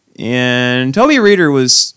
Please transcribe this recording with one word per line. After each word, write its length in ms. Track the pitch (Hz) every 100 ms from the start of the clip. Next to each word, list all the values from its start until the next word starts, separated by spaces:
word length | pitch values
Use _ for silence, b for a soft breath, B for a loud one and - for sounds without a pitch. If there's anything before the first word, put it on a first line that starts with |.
| _ -
And 760 | 113 127 123 123 123 123 131
Toby 240 | 165 277 277
Reeder 320 | 208 196 156
was 420 | 139 127 - -